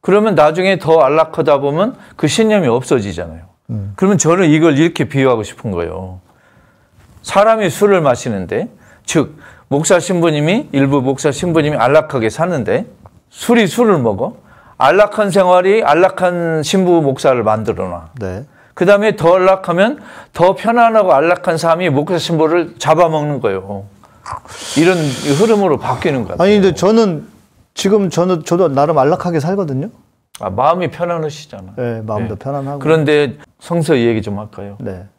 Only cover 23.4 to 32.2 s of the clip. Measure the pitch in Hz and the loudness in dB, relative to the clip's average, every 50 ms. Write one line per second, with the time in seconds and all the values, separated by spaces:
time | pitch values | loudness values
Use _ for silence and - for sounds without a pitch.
23.4 | - 110 98 95 92 98 101 98 101 - _ _ _ _ _ _ _ - - - | -2 -4 -4 -4 -6 -8 -12 -12 -12 -16 _ _ _ _ _ _ _ -16 -16 -16
24.4 | _ - - - - - - 139 160 175 185 175 156 147 127 113 - 147 143 143 | _ -18 -20 -18 -16 -8 -2 0 2 2 2 0 -2 -4 -4 -6 -2 -2 0 2
25.4 | 202 226 226 208 202 185 147 120 - - 131 123 - 175 147 131 113 92 90 - | 2 2 2 2 2 0 0 -2 -2 -6 -6 -2 -2 -2 -2 -2 -4 -6 -2 0
26.4 | 170 196 208 208 185 190 165 - - 190 220 226 226 202 165 151 - - _ _ | 2 4 4 4 4 2 0 2 2 2 4 4 2 2 -2 -4 -8 -14 _ _
27.4 | _ _ _ _ _ _ _ - - 202 202 214 196 180 - - 170 185 185 165 | _ _ _ _ _ _ _ -6 -2 0 0 0 -2 -2 -2 -2 0 0 -2 -4
28.4 | 151 - 170 175 190 160 139 131 143 156 165 147 131 143 170 180 - 180 175 156 | -2 -2 0 0 0 0 2 0 0 2 2 2 2 2 0 -2 -4 -4 -4 -2
29.4 | 135 165 190 202 196 156 135 131 147 226 - _ _ _ _ _ _ _ _ - | -2 -2 -4 -4 -4 -4 -4 -6 -6 -8 -12 _ _ _ _ _ _ _ _ -10
30.4 | - 98 95 104 127 151 165 180 180 147 - - 175 175 175 170 156 151 147 - | -10 -8 -4 0 0 0 0 0 -2 -6 -4 -6 -6 -4 -4 -6 -6 -8 -10 -12
31.4 | - _ - 101 92 95 101 - 123 120 117 113 110 110 107 107 | -20 _ -20 -20 -20 -18 -10 -8 -6 -6 -6 -8 -8 -6 -6 -6